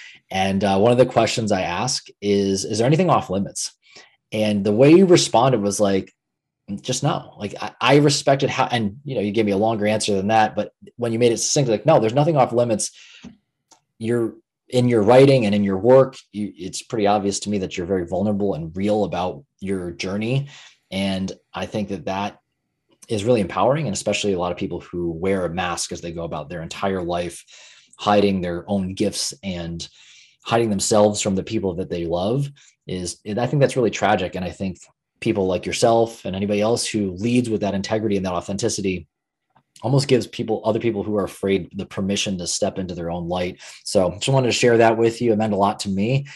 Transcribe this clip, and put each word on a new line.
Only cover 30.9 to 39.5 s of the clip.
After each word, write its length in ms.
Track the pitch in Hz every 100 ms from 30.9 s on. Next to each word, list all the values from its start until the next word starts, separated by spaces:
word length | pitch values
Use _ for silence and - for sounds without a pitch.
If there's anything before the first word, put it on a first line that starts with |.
| 107 104 104
from 140 | 107 95
the 80 |
people 320 | - 107 95 87
that 140 | 82
they 160 | 87 85
love 440 | 87 101 139 143 - _ _ -
is, 320 | 92 87 - 107
I 200 | 104 123
think 120 | 147
that's 160 | 127 131
really 160 | 107
tragic. 440 | - 101 104 90 90
And 100 | 90
I 40 |
think 300 | - 95 85 - _ _ -
people 280 | 117 101 92
like 180 | 90 92
yourself 600 | - 120 117 113 - 95
and 100 | 95
anybody 240 | 101 104
else 260 | 107 117 -
who 260 | 110 98
leads 380 | 90 117 123 113
with 120 | 104
that 120 | 98
integrity 440 | 95 - 110 107 98
and 80 | 92
that 80 |
authenticity 720 | 85 - 98 110 - 98 90 - _ _ _ _